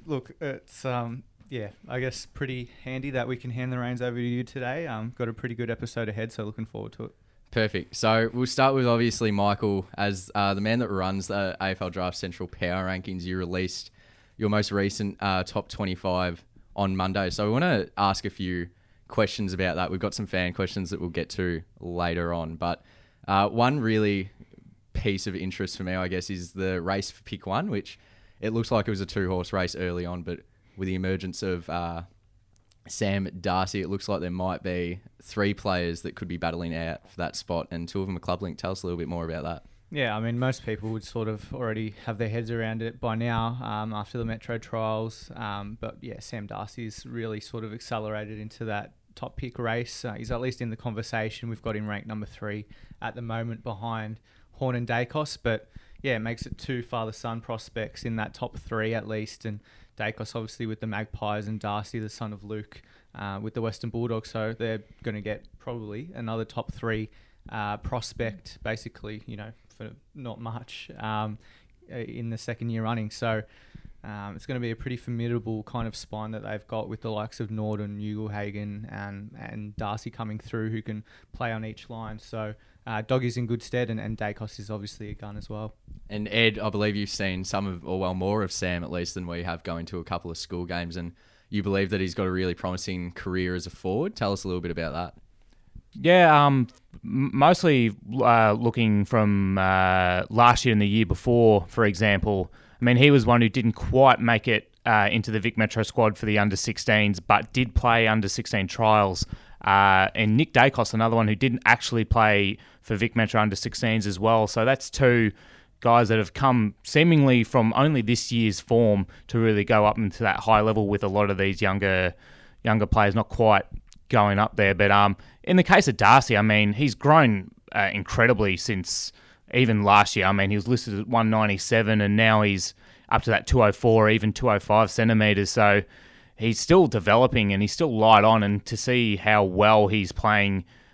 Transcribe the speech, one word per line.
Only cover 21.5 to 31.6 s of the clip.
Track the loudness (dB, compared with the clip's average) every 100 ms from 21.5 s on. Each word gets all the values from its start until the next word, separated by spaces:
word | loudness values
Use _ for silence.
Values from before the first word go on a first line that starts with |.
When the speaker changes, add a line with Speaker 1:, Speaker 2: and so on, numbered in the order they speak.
| -4 -10 -16
Speaker 2:
later | -10 -4 -2 -2 -4
on. | -4 -6 -6
But, | -6 -6 _ _ _ _ -2
uh, | 0 0
one | 0 0 0
really | 0 0 0 -2 -6 -14 -20 -20 -20 _ _
piece | -6 -2 -2 -4
of | -6
interest | -6 -6 -8 -8
for |
me, | -6
I | -4 -4
guess, | -6 -6
is | -8 -10
the | -6 -4 -2
race | -2 -4 -6
for | -12
pick | -14 -12 -6
one, | -4 -4
which | -6 -8 -16 _ _ _ -8
it | -4
looks | -4 0
like | 0 0
it |
was | -4
a | -6
two-horse | -4 -2 -4 -4
race | -4 -4 -4
early | -6 -4 -6
on, | -8
but | -10 -12 _ _ _ -8
with | -4
the |
emergence | -2 -2 -4 -6 -8
of, | -6 -6